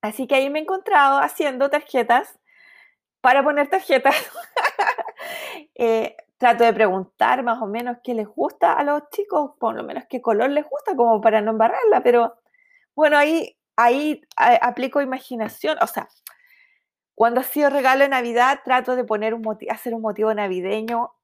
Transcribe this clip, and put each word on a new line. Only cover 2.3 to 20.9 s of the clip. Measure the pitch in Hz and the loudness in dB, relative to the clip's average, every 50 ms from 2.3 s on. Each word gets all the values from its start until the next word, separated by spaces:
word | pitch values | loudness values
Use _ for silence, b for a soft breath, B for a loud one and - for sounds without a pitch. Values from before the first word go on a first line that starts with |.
| - _ b b b b b b b b b b b b _ _ _ _ | -14 _ b b b b b b b b b b b b _ _ _ _
para | - 254 254 277 269 | 2 2 4 4 2
poner | 294 294 285 285 277 | 2 0 0 -2 0
tarjetas. | - 381 - - 320 269 269 269 294 | -2 -4 -2 0 0 2 2 2 0
<laughs> | - - - - 659 698 - _ 508 - 508 - - 403 - - - - - - B B B B B B B B B 294 B _ | 0 -4 -6 -14 -18 -20 -8 _ -2 -2 -2 -2 -2 -2 -2 -2 -4 -8 -12 -12 B B B B B B B B B -18 B _
Eh, | - 240 233 226 226 - - - - - _ _ | -2 0 0 0 0 -2 -4 -10 -14 -20 _ _
trato | _ - 240 233 233 233 | _ 2 2 4 6 4
de | 233 226 | 4 4
preguntar | - 220 202 185 190 185 - _ _ 226 226 247 262 254 | 4 2 2 2 -2 -4 -8 _ _ 2 2 2 0 0
más | 240 226 254 240 | -2 -4 -4 -4
o | |
menos | 196 202 226 240 247 240 240 _ | -6 -6 -6 -6 -8 -10 -10 _
qué | - 247 | -6 -6
les | 226 214 | -6 -6
gusta | 202 _ - - 302 - _ - - - | -8 _ -4 -4 -4 -2 _ 2 2 2
a | - 285 | 2 0
los | - 294 294 294 _ | 0 -2 -4 -4 _
chicos, | - - 403 415 381 320 294 277 - _ | -8 -8 -8 -2 -2 -2 -2 -4 -6 _
por | - 226 226 | -6 -4 -4
lo | 220 - | -6 -10
menos | - - - - _ | -10 -12 -12 -12 _
qué | - 247 | -12 -6
color | - 240 220 208 233 269 | -2 0 0 2 0 0
les | 285 294 294 302 | 0 -2 -4 -4
gusta, | 523 587 - - 381 | -10 -8 -6 -6 0
como | 262 240 233 226 208 | 0 2 2 2 4
para | 208 226 208 220 | 4 2 2 2
no | 208 220 226 | 0 0 0
embarrarla, | 220 226 233 - - 508 440 403 247 247 | 2 2 0 2 2 2 4 4 4 4
pero | 247 240 240 233 - - _ _ _ _ _ _ _ _ _ _ _ _ | 4 4 4 2 0 -4 _ _ _ _ _ _ _ _ _ _ _ _
bueno, | - 311 294 294 | 2 2 4 4
ahí, | 294 285 302 320 330 - - _ _ _ _ _ | 4 4 4 2 -2 -2 -6 _ _ _ _ _
ahí, | - 214 208 240 277 294 302 294 - _ _ - | 2 4 4 4 2 0 -2 -4 -6 _ _ -2
a-, | - - 190 240 - - | 2 4 4 4 4 2
aplico | 247 220 - 247 269 - 294 | 0 -2 -4 -6 -4 -2 -4
imaginación. | 285 254 254 269 - - 254 233 220 208 214 - - 302 311 - | -4 -2 -6 -10 -10 -12 -10 -8 -8 -8 -10 -6 -4 -4 -2 -2
O | - | -2
sea, | 233 - - - - b b b b b b b b b b b b b b b b _ _ _ _ _ | -4 -4 -10 -12 -12 b b b b b b b b b b b b b b b b _ _ _ _ _
cuando | - 220 233 240 254 | 0 0 2 2 0
ha | 262 | -4
sido | - - 294 294 285 | -4 -4 0 0 2
regalo | 277 285 254 262 262 269 277 | 2 2 2 2 4 4 2
de | 277 | 2
Navidad, | 277 254 240 240 233 233 240 262 277 277 - | 2 -2 -4 -2 0 2 2 2 2 -2 -2
trato | - 254 254 247 254 254 | -2 -2 0 0 -2 -4
de | 254 247 | -4 -2
poner | 202 220 208 214 220 220 | -2 -4 -2 -2 -4 -4
un | 233 220 | -4 -6
moti-, | 220 214 214 - - | -8 -8 -8 -8 -10
hacer | 220 220 - 247 226 | -10 -8 -8 -8 -8
un | 226 220 | -6 -6
motivo | 220 208 208 214 220 220 | -6 -4 -2 -2 -2 -2
navideño. | 208 208 196 185 180 180 185 202 220 220 226 | -2 -4 -4 -4 -6 -4 -4 -4 -4 -4 -4